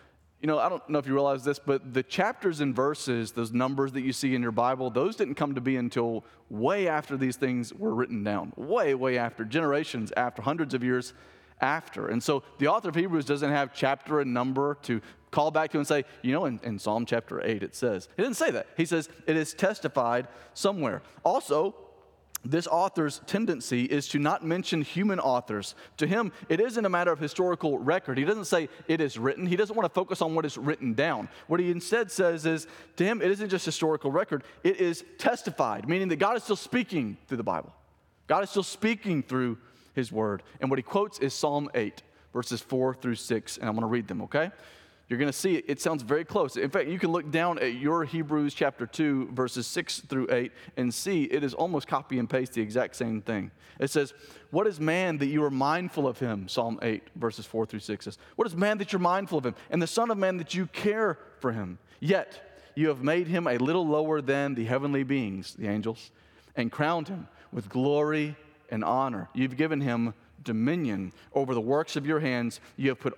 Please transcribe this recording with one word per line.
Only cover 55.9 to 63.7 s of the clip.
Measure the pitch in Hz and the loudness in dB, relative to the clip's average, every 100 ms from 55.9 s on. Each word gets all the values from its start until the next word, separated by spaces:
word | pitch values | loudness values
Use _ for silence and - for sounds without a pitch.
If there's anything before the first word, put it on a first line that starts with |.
| - 139 | -2 -2
of | 117 | 0
him?" | 123 104 92 | -2 -2 -2
Psalm | - 117 113 | -2 0 0
eight, | 117 107 - - | -2 -4 -6 -4
verses | 117 107 107 | -4 -4 -6
four | 113 110 | -4 -4
through | 110 | -6
six | - 104 - | -8 -8 -8
says, | - - - | -14 -8 -2
"What | 226 | -2
is | 165 | 2
man | 202 214 | 0 0
that | 196 | 0
you're | 196 | 0
mindful | 175 185 196 160 | 2 2 0 -2
of | 127 | -2
him? | 101 - | -4 -4
And | 165 | -2
the | 165 | 0
Son | - 233 | 2 2
of | 214 | 2
Man | 190 185 | 0 0
that | 160 | -4
you | 175 175 | -4 -4
care | - 208 214 214 151 - - | -2 0 2 0 0 -8 -6
for | 127 | -2
him? | 110 95 87 _ - | -2 -4 -10 _ -4
Yet | 147 190 - - - - - - | 2 2 0 -10 -20 -20 -10 0
you | 156 | 2
have | 135 | 2
made | 135 170 165 | 2 2 2
him | 175 165 | 0 2
a | 123 | 2
little | 131 | 2